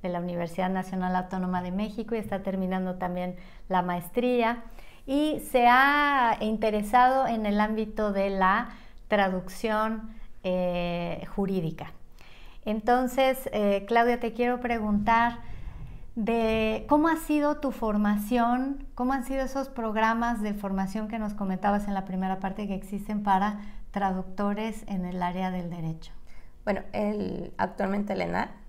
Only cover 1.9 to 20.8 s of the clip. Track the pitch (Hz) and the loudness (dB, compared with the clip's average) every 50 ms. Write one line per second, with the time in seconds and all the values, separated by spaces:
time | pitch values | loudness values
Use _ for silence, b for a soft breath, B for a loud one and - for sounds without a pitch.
1.9 | 214 - 220 208 233 220 208 220 202 190 190 196 190 190 185 185 185 185 185 185 | -4 -8 -6 -4 -4 -4 -2 -4 -4 -4 -4 -4 -2 -2 -2 -2 -2 -2 -2 -2
2.9 | 180 185 185 180 175 180 180 180 185 180 B B B B B - 185 180 175 180 | -4 -4 -4 -4 -2 -4 -4 -4 -6 -8 B B B B B 0 0 2 2 2
3.9 | 175 175 170 - - 247 240 247 247 240 233 226 240 240 B B B B B B | -2 -4 -4 -2 -2 0 2 2 2 4 4 2 0 -2 B B B B B B
4.9 | B B B - 269 285 302 311 302 - - - - 254 240 240 240 254 269 277 | B B B 0 0 2 2 2 0 -2 -6 2 4 8 8 10 10 10 8 8
5.9 | 285 294 294 285 285 269 247 233 214 - 220 214 220 214 220 220 214 214 208 208 | 6 4 4 4 4 4 4 4 2 2 0 -2 0 2 2 2 2 2 0 4
6.9 | 208 247 247 254 262 262 269 - 233 220 214 208 208 208 214 214 214 214 220 214 | 6 8 8 8 6 4 2 2 0 0 0 2 2 2 2 2 2 -2 -2 -2
7.9 | - - 214 208 196 196 196 196 196 190 190 185 196 220 247 B B B B B | -2 -2 0 0 2 2 0 0 2 4 4 4 4 2 0 B B B B B
8.9 | B B - - - 202 196 190 185 180 180 185 - - - 220 214 214 214 220 | B B -4 0 2 4 4 4 2 -2 -6 -6 -10 -4 -2 0 2 2 2 0
9.9 | 226 220 220 220 B B B B - - - 185 180 185 180 180 175 175 175 175 | -2 -4 -6 -10 B B B B -12 -6 -2 -2 0 0 0 0 0 0 -2 -2
10.9 | 175 175 175 170 170 - - - - - 196 190 196 190 175 - 165 - - - | -2 -2 -4 -4 -6 -6 -8 -8 -2 -2 0 0 0 0 -2 -2 -4 -6 -10 -12
11.9 | - - - - B B B B B B B B B B - 220 214 214 208 233 | -12 -14 -16 -16 B B B B B B B B B B -4 -4 -4 0 4 4
12.9 | 240 254 254 247 247 254 269 262 262 254 - - - 214 208 202 202 196 196 202 | 4 4 4 0 2 4 4 4 4 0 -4 -4 -2 2 2 4 2 2 0 2
13.9 | 233 233 233 240 240 240 240 233 220 220 240 240 247 247 247 240 240 226 214 208 | 4 4 6 6 4 2 0 -4 0 0 0 0 0 0 0 -2 -2 0 0 2
14.9 | 208 202 208 - 226 226 233 240 240 240 B B B B B B B B B B | 2 2 4 6 6 6 6 4 0 -4 B B B B B B B B B B
15.9 | B B B B - 240 214 190 233 233 226 220 220 220 220 220 220 214 214 - | B B B B -6 -4 0 0 2 2 2 2 2 2 2 0 0 -2 0 2
16.9 | 285 302 302 330 320 320 - - 302 302 294 294 302 294 294 269 - - 233 214 | 4 4 6 4 2 2 0 0 2 2 4 2 0 0 -2 -4 -2 -2 -2 0
17.9 | 202 208 208 208 208 208 208 - 247 240 233 240 240 254 262 269 277 277 - - | 2 2 2 2 2 0 0 0 2 2 4 4 2 2 0 -2 -4 -6 -8 -12
18.9 | - - 247 254 269 269 247 254 269 269 269 254 262 277 269 269 - - 226 220 | -6 -4 -2 0 0 0 -2 -2 -2 -2 -2 -2 -2 -4 -4 -4 -6 -6 -4 -2
19.9 | 208 220 220 220 226 233 233 233 240 214 208 208 208 208 202 196 190 190 | 0 2 2 4 4 2 2 0 0 0 -2 -2 -2 -2 -2 -2 -2 0